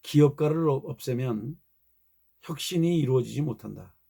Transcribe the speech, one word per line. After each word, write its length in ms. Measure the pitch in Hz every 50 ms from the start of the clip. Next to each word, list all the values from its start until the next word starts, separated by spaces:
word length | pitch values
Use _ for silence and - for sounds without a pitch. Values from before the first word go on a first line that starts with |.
기업가를 640 | _ - - 147 147 143 135 - 151 147 156 165 165 156
없-, 160 | 139 135 -
없애면 720 | - - - - - 127 120 131 127 117 107 104 131 160 - _ _ _ _ _ _ _ _ _ _ _ _ _ _ _ _
혁신이 580 | _ - 165 139 - - 180 170 165 170 175 165
이루어지지 420 | 143 123 131 131 120 110 110 131
못한다. 540 | 147 151 123 - - 107 101 95 95 - _ _ _